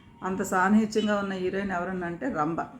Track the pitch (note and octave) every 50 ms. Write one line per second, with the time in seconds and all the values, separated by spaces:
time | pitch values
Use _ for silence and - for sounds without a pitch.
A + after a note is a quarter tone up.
0 | - - - - - F#3+ F#3+ F#3+ G3 F#3+ G3+ F#3 F#3 A3+ G#3+ A3 A3 G#3 - A3
1 | G#3+ G#3 G#3 G3+ G3 G3 F#3+ F#3 F#3 F3+ F3+ G3 G3+ G3+ F#3+ F3 F3 F3+ F#3+ F3+
2 | F3+ F3 E3+ E3+ - C4+ A3+ D#3+ D3 D#3 E3 D#3+ - - - -